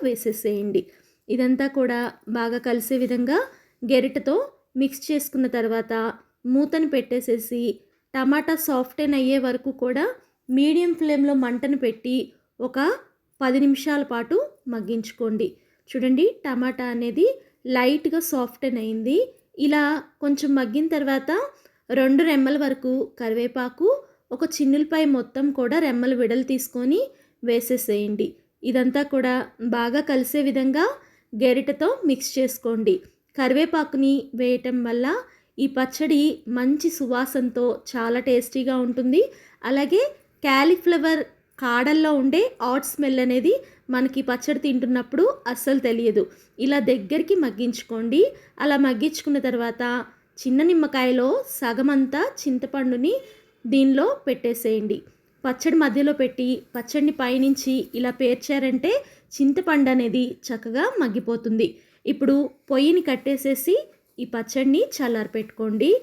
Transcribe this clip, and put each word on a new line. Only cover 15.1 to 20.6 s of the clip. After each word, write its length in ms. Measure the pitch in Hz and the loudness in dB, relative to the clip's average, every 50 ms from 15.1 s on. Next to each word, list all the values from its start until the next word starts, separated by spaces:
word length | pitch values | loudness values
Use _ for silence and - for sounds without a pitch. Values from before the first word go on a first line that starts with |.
| - _ 233 220 220 214 226 - - _ _ _ _ _ _ _ | -8 _ -4 -4 -2 -2 -4 -4 -6 _ _ _ _ _ _ _
చూడండి, 360 | - 262 247 254 262 254 339 453 - - | -6 -2 0 2 4 4 4 2 2 -2
టమాటా 460 | - 294 254 247 247 254 254 254 254 | -8 -6 -4 -2 -2 -2 -4 -4 -6
అనేది 420 | 247 240 233 233 240 226 285 370 508 539 - - _ _ _ _ | -6 -4 -4 -4 -4 0 2 2 2 2 0 -12 _ _ _ _
లైట్‌గా 540 | 254 254 247 247 254 285 302 - 302 311 330 | -2 0 2 4 2 2 2 0 -2 -2 -2
సాఫ్టెన్ 560 | 330 - - 262 247 240 - - - 262 247 233 | -2 -2 -2 -2 -2 -4 -6 -6 -4 -4 -4 -4
అయింది. 380 | 220 220 220 226 220 247 285 381 508 508 - _ _ _ _ - | -4 -4 -6 -4 -2 0 0 0 0 -2 -6 _ _ _ _ -2
ఇలా 240 | 277 302 294 294 294 285 302 294 - - _ _ | 0 2 2 2 2 0 0 -4 -6 -12 _ _
కొంచెం 320 | - 285 285 277 294 277 277 | -2 -2 0 0 0 0 0
మగ్గిన 320 | 269 | 0